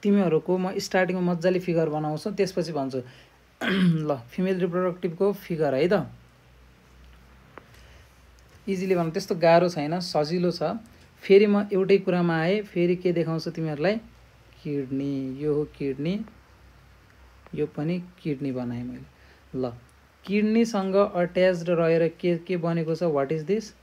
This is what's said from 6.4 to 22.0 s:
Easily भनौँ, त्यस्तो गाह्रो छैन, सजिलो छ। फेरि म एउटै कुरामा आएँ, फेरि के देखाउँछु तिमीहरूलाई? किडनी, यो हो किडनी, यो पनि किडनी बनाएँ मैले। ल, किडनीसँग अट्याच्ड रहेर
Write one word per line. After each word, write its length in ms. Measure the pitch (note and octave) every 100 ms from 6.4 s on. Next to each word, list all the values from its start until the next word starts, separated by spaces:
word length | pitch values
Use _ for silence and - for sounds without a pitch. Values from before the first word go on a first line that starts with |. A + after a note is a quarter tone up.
| - - - - - - - - - - - - - - - - - - - - - - -
Easily 280 | F#3 F#3
भनौँ, 180 | F3+ E3
त्यस्तो 220 | E3 -
गाह्रो 340 | F#3 E3 E3+ F3+
छैन, 300 | E3 D3 F3+
सजिलो 500 | F3 D3+ D3+ F3+ F3
छ। 260 | E3 D#3 A3+ - - - -
फेरि 220 | - G3 G#3
म 180 | G3+ G#3
एउटै 260 | G3 F#3 G3
कुरामा 320 | G3 F3+ F3 D#3+
आएँ, 200 | E3 G#3
फेरि 340 | G3+ F3 F3 F3+
के 160 | F3+
देखाउँछु 380 | E3+ D#3+ E3 F3
तिमीहरूलाई? 460 | E3 D#3+ C#3+ E3+ A3+ - - - - - -
किडनी, 520 | D#3 C#3+ C3 C3+ C#3 C#3 C3 C3
यो 140 | D3+
हो 100 | D3 D3 -
किडनी, 360 | C#3 C3+ D#3 G#3 A3+ - - - - - - - - - - - -
यो 120 | - D3+
पनि 320 | - D#3 F3+ F3+ -
किडनी 300 | E3 C3+ C#3
बनाएँ 320 | B2+ A#2+ A#2+
मैले। 760 | B2 B2+ C#3 _ - - - C3
ल, 120 | B2+ A#2 - _ _ _
किडनीसँग 720 | - G#3 G#3+ A3+ A#3 G#3+ F#3+ F#3+
अट्याच्ड 760 | G3+ F3+ F3 F3+ F#3 F3 E3+
रहेर 380 | E3+ E3 E3